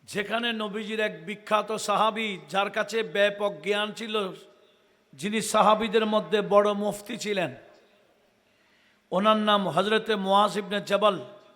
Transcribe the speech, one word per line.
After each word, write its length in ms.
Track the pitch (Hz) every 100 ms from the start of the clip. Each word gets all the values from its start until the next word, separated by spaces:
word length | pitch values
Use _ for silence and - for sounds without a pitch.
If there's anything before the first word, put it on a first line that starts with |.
যেখানে 500 | - 196 202 226 233
নবীজির 460 | 220 214 202 214 220
এক 260 | 214 170 165
বিখ্যাত 460 | 208 - 214 196
সাহাবী, 640 | 214 - 196 214 214 214 185 147
যার 200 | 185 202
কাছে 340 | 214 214 226
ব্যাপক 500 | 220 202 208 202 202 -
জ্ঞান 300 | 190 208 214
ছিল, 400 | 202 220 214 190 139 - _ _ _ _ _ _
যিনি 280 | 135 180 220
সাহাবীদের 640 | - 214 196 214 226 226 220
মধ্যে 360 | 214 160 208
বড় 320 | 180 202 208
মুফতি 440 | 202 208 202 - 233
ছিলেন, 380 | 208 196 160 123 - - _ _ _ _ _ _ _ _ _ _ _ _ _
ওনার 260 | 175 214 220
নাম 320 | 214 208 185
হযরতে 460 | 156 196 214 214 208
মুআজ 420 | 190 196 208 185
ইবনে 240 | 185 202
জবল 380 | 165 196 208 180 123 - -